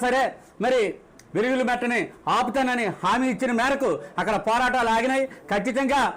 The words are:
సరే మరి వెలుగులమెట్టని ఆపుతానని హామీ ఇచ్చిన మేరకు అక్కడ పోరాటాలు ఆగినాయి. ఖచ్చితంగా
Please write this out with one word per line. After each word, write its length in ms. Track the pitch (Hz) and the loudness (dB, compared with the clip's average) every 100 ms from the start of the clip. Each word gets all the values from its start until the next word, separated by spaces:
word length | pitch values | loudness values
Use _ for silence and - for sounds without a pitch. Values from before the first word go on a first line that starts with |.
సరే 200 | 247 262 240 - - - 226 | 2 2 0 -2 -14 -4 2
మరి 160 | 254 196 - - - - 185 | 2 2 -2 -14 -20 -6 -2
వెలుగులమెట్టని 640 | 247 262 247 240 240 233 156 - - 208 | 0 0 0 0 0 -2 -2 -6 -2 0
ఆపుతానని 500 | 247 269 254 247 214 - | 0 0 0 0 -2 -2
హామీ 260 | 180 233 262 | 0 2 0
ఇచ్చిన 180 | 220 254 233 | 0 0 0
మేరకు 300 | 254 269 254 147 - - | 0 0 0 -2 -4 -6
అక్కడ 140 | 180 202 208 | -2 -2 0
పోరాటాలు 420 | 240 247 254 233 226 | 0 2 2 2 2
ఆగినాయి. 300 | 254 269 269 - - | 2 0 -2 -6 -6
ఖచ్చితంగా 500 | 202 202 247 269 277 220 | -4 -2 0 0 2 0